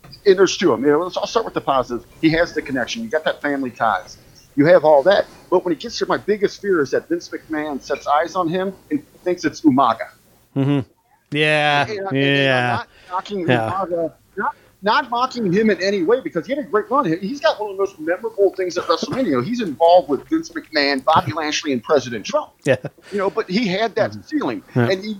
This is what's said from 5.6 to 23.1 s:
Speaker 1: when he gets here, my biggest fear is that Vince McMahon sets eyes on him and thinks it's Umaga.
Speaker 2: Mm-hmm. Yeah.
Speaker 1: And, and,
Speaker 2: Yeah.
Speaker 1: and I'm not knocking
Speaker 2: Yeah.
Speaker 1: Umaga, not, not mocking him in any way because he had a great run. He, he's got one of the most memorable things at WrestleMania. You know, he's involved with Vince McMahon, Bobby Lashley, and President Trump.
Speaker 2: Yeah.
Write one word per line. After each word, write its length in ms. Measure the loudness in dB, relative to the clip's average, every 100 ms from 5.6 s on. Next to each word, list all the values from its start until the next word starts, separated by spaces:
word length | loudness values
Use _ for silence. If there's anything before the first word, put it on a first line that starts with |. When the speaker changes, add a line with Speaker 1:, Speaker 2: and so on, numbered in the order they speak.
| 0
Speaker 1:
when 80 |
he 60 | -4
gets 180 | -6 -6
here, 100 | -4
my 100 | -2
biggest 440 | -2 -2 -2 -4
fear 200 | -2 0
is 100 | 0
that 160 | -2 -2
Vince 220 | -6 -6
McMahon 520 | -14 -8 -6 -6 -8
sets 240 | -6 -6 0
eyes 280 | 0 0 -2
on 120 | -2
him 240 | -2 -4 -6 -8
and 140 | -8 -8 -8
thinks 220 | -4 -4 -4
it's 160 | 0
Umaga. 480 | 2 4 4 0 -6 -16 _ _ _ -2
Speaker 2:
Mm-hmm. 320 | 0 0 -4 _ _ _ _
Yeah. 560 | 0 2 2 2 2 0
Speaker 1:
And, 120 | -4
and, 120 | -4 0
Speaker 2:
Yeah. 400 | 2 2 2 2
Speaker 1:
and 140 | 2
I'm 60 | -2
not 100 | -6 _ -10
knocking 380 | -8 -6 -4 0
Speaker 2:
Yeah. 240 | 0 0
Speaker 1:
Umaga, 420 | -4 -4 -4 -6 -8 _ -8
not, 200 | -6 -6 _ _
not 280 | 0 0 0
mocking 420 | -2 -4 -2 0
him 160 | 2 2
in 120 | 2
any 220 | 0 0
way 160 | 2 0
because 240 | 0 -6 -4
he 80 | -6
had 80 | -2
a 20 |
great 220 | -2 0
run. 140 | 0 0
He, 100 | -2
he's 220 | -4 -2
got 200 | 0 0
one 120 | -4
of 60 | -2
the 60 |
most 160 | -4 -4
memorable 540 | -6 -4 -4 2 2 2
things 220 | -4 -2
at 60 | 0
WrestleMania. 400 | 0 -2 -2 0
You 40 | 0
know, 40 |
he's 200 | 0 -2
involved 480 | -4 2 6 6 4
with 180 | -2 -2
Vince 220 | -4 -4
McMahon, 540 | -10 -6 0 0 0 2
Bobby 260 | 2 2
Lashley, 400 | -2 -4 -4 -4
and 100 | -4
President 420 | 0 0 0 -6 -4
Trump. 260 | -4 -4 _ 0
Speaker 2:
Yeah. 120 | 0 -2 -16 -10